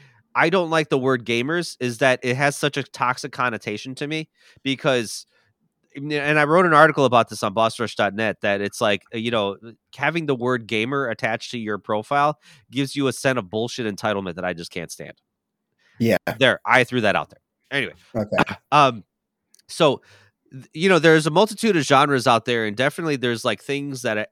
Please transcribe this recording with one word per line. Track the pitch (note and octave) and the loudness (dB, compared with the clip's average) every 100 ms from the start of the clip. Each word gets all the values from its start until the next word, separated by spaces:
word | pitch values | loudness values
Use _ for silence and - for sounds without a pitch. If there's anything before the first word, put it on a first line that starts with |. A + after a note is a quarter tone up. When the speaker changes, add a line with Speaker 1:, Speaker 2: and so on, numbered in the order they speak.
| - _ _ | -20 _ _
Speaker 1:
I | A#2+ D#3+ | 0 2
don't | F3+ E3 | 2 2
like | D#3+ D3+ | 0 0
the | C#3 | 0
word | C3 B2+ | 0 -2
gamers | A2 A#2 C3 E3+ E3 - | 0 -2 -2 -4 -6 -6
is | B2 A#2 | -6 0
that | C3+ B2+ | 2 2
it | B2+ B2+ | 0 0
has | C#3+ C#3 | 0 0
such | D3 C#3 | -4 -4
a | |
toxic | B2+ - B2+ B2+ C#3 | -8 -4 -2 -2 -8
connotation | - B2 A2 - G#2 C3+ B2+ | -4 -4 -4 -8 -10 -10 -10
to | D3 | -6
me | D#3 D#3 _ _ _ | -6 -8 _ _ _
because, | C#3 C3+ D3+ B2+ G#2+ - - _ _ _ _ _ _ C#3 | -6 -2 0 0 -2 -10 -16 _ _ _ _ _ _ -14
and | C#3+ D3 C#3+ D3+ | -6 -4 0 2
I | |
wrote | D3 E3+ F3+ | 4 4 6
an | |
article | D3+ D#3 D3+ C3 | 8 6 6 4
about | A#2+ A2 | 4 2
this | G#2+ | -2
on | A2 | -4
boss | G2+ A2+ - | 0 0 0
rush | A2+ - | -6 -2
dot | G#2 | -2
net, | G2 A2 - | 0 -4 -2
that | G#2 G2+ | -2 -2
it's | G2+ - | -4 -2
like, | A2+ G2+ _ | -2 -2 _
you | A#2 A#2 | -8 -4
know, | A#2 G2+ F#2+ A2+ - _ - | -2 -2 -6 -16 -20 _ -6
having | C#3+ E3+ D3+ | -4 -4 -4
the | |
word | C3 B2 B2 G#2+ | -2 -2 -4 -2
gamer | A2+ A#2 C#3 C3 | -4 -2 -4 -6
attached | A2 A#2 A2+ - | -4 -4 -6 -8
to | B2 | -8
your | G#2+ G#2 | -6 -8
profile | - G#2+ - C#3+ D3 D3+ _ - _ | -4 -6 -2 0 0 -2 _ -20 _
gives | B2 C#3 | -6 -6
you | C#3+ C3+ | -2 -2
a | |
sense | A#2+ C#3 B2+ | 0 -2 -2
of | F#2 | -4
bullshit | A2 A#2 - A2 | -6 -6 -6 -6
entitlement | F#2+ A2 G2+ F#2+ E2+ | -4 -4 -4 -6 -6
that | |
I | F2+ | -6
just | E2+ F2 | -8 -10
can't | F2+ E2 | -12 -12
stand. | - C#2+ - _ _ _ _ _ _ _ _ | -14 -18 -20 _ _ _ _ _ _ _ _
Speaker 2:
Yeah. | A2+ F#2 - A2 | 0 0 -2 2
Speaker 1:
There, | C3 G2 | 2 2
I | G2+ B2+ | 4 4
threw | A#2+ B2+ | 4 0
that | G#2 F2 | 0 0
out | D2+ | -4
there. | - _ _ _ | -16 _ _ _
Anyway. | C#3 G2+ - _ A2+ | -6 -6 -10 _ -8
Speaker 2:
Okay. | G#2 G#2 | -4 -2
Speaker 1:
<clears throat> | - - _ | -2 -4 _
Um, | C#3+ C#3 A2+ - _ _ _ _ _ _ | 4 4 0 -16 _ _ _ _ _ _
so, | - D#3 A#2 _ - _ _ _ | 2 2 2 _ -20 _ _ _
th-, | C3 A#2+ | -20 -16
you | D#3 F#3+ | -2 2
know, | F3 | 6
there's | D#3+ D#3+ D#3 | 6 6 4
a | |
multitude | D#3+ G#3+ G#3+ A3+ F3 | 2 2 2 0 2
of | |
genres | C3 C#3 D3 C3+ B2 | 4 4 4 2 4
out | A#2 | 2
there, | B2+ A#2+ A2 | 2 -2 -2
and | G#2 | -2
definitely | C3+ E3 E3 C#3 | -2 -2 -4 -2
there's, | B2 A2+ | -2 -2
like, | B2 G#2 | -4 -4
things | - C#3 C#3+ C3 | -6 -6 -6 -6
that, | A#2+ G#2+ G#2+ | -4 -4 -6